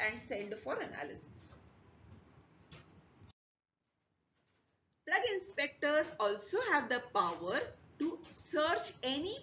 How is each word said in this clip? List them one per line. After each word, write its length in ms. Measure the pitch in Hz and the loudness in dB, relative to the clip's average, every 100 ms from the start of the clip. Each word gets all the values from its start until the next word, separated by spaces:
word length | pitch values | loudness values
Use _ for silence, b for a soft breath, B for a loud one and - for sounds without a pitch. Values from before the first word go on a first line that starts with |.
and 200 | 214 226 | -2 -2
send 360 | - 202 202 214 | -6 -6 -4 -6
for 140 | 262 165 | -4 -4
analysis. 760 | - - 147 - - - - - - - - - - - - - - - - - - - - - - - _ _ _ _ _ _ _ _ _ _ _ _ _ _ _ _ - | -4 -6 -8 -10 -14 -18 -20 -20 -20 -20 -20 -20 -20 -20 -20 -20 -20 -20 -20 -20 -20 -20 -20 -20 -20 -20 _ _ _ _ _ _ _ _ _ _ _ _ _ _ _ _ 0
Drug 160 | 392 480 | 2 4
inspectors 760 | 381 - - 277 - 294 302 311 - | 0 -2 -2 -2 2 4 4 4 2
also 380 | 208 208 - 392 494 | 2 2 0 0 4
have 180 | 294 233 | 4 4
the 140 | 247 - | 0 0
power 460 | 202 175 170 175 254 - - - - | 2 2 2 0 0 -2 -8 -14 -2
to 180 | 311 - - | -2 -2 -10
search 640 | - - 302 311 392 - - | -16 -2 2 4 2 -2 -4
any 340 | 254 277 359 523 | -2 0 0 -4